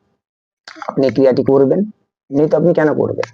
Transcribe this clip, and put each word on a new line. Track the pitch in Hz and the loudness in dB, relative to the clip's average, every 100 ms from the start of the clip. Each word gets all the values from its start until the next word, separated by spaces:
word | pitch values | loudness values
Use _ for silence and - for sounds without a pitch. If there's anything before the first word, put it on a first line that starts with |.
| _ _ _ _ _ _ - - - | _ _ _ _ _ _ -20 -18 -10
আপনি | - 135 | -2 -2
এই | |
ক্রিয়াটি | 120 135 123 | 2 2 2
করবেন, | 123 135 135 190 214 - _ _ - | 2 2 2 0 -4 -8 _ _ -8
নেই | 139 156 | -2 0
তো | 156 | 0
আপনি | 165 | 0
কেন | 160 156 131 | 2 0 0
করবেন? | 107 - - | -4 -4 -8